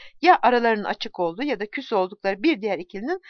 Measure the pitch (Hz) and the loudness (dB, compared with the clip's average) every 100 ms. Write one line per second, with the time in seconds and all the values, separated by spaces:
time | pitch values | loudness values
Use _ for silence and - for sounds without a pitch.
0 | - - 330 349 226 240 233 220 202 208 | -20 0 4 6 6 4 2 0 -2 -6
1 | 214 - 170 175 294 220 208 - 254 214 | -8 -4 -4 -2 -4 -4 -6 -8 -2 0
2 | 185 202 196 196 254 262 208 175 175 196 | -2 -2 -4 0 0 0 -2 -4 -6 -10
3 | 233 370 - | -6 -8 -10